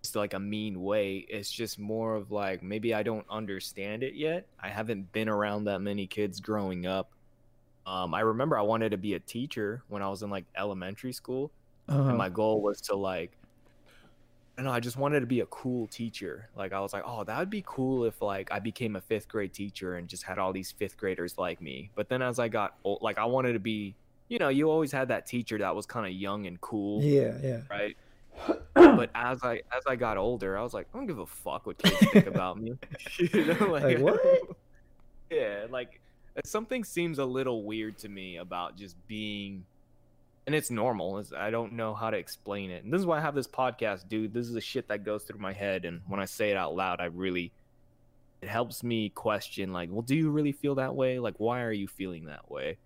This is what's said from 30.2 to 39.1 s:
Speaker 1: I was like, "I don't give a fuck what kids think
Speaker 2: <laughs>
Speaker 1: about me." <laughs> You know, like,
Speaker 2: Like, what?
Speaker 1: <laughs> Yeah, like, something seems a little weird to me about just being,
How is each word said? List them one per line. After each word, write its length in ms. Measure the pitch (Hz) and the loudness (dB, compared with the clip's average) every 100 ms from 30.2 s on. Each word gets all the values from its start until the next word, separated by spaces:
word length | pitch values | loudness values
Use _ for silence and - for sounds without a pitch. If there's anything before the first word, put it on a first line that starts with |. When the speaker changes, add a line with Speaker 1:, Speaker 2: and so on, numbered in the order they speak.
| 107 123 95 98 | 2 0 -2 -2
Speaker 1:
I 40 | |
was 120 | 120 | -2
like, 140 | 104 - | -6 -8
"I 40 | 226 | -8
don't 80 | 262 | -6
give 120 | 131 | -6
a 80 | 82 | -8
fuck 400 | - - 67 - | -8 -6 -6 -6
what 120 | - | 2
kids 280 | - 571 - | 4 6 8
think 200 | 208 - | 8 8
Speaker 2:
<laughs> 0 | |
Speaker 1:
about 320 | - 92 92 | 0 -2 -4
me." 200 | 110 131 | -8 -8
<laughs> 360 | - - - - 175 | -12 -12 -10 -2 2
You 100 | 208 151 | 4 2
know, 200 | 175 208 | 2 2
like, 180 | 151 139 | 4 4
Speaker 2:
Like, 100 | 123 | 4
what? 220 | 151 440 | 4 6
Speaker 1:
<laughs> 340 | 523 523 - - _ - - - - - - | 6 6 4 -14 _ -20 -20 -20 -20 -20 -4
Yeah, 360 | 156 110 101 113 | -2 0 -4 -6
like, 300 | 127 123 - - - - - | -6 -8 -14 -20 -20 -12 -10
something 400 | - 214 226 254 | -4 -4 -2 -4
seems 340 | 208 170 170 139 | -2 -2 -2 0
a 60 | |
little 400 | 131 127 131 117 | 0 0 0 -2
weird 340 | 104 110 110 104 | -2 -4 -6 -8
to 100 | 107 | -12
me 280 | 98 92 85 | -10 -10 -10
about 400 | 90 90 85 87 | -8 -6 -6 -8
just 200 | 98 85 | -16 -16
being, 600 | - | -12